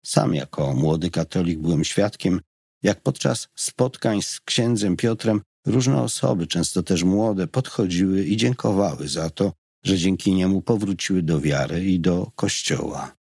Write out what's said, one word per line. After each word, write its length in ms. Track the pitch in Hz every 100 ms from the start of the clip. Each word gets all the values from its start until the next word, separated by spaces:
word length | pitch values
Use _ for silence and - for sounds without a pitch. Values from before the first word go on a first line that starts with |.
Sam 300 | - - 62
jako 400 | 69 67 - 69
młody 360 | 65 78 80 85
katolik 480 | 82 80 95 87 80
byłem 260 | 82 78
świadkiem, 560 | 73 - 101 - 98 92 _ _ _ _
jak 180 | - 98
podczas 480 | - 139 131 117 -
spotkań 680 | - - - - - 123 104
z 180 | - -
księdzem 560 | - - 120 113 101 87
Piotrem 460 | 117 113 113 107 - _ -
różne 360 | 120 127 135
osoby, 440 | 117 - 131 104 82
często 360 | 87 78 92
też 200 | 85 90
młode, 440 | 92 98 110 95 87
podchodziły 760 | - - - 95 87 95 95
i 120 | 98 113
dziękowały 720 | 120 127 113 98 98 73 73
za 220 | 69 80
to, 220 | - 98 - _ _
że 160 | - 95
dzięki 360 | 90 92 101
niemu 280 | 95 92 98
powróciły 600 | 90 110 101 90 - 95
do 180 | 80 78
wiary 440 | 73 69 67 85
i 160 | 95 92
do 300 | 87 87 -
Kościoła. 840 | - 101 - - - - - - -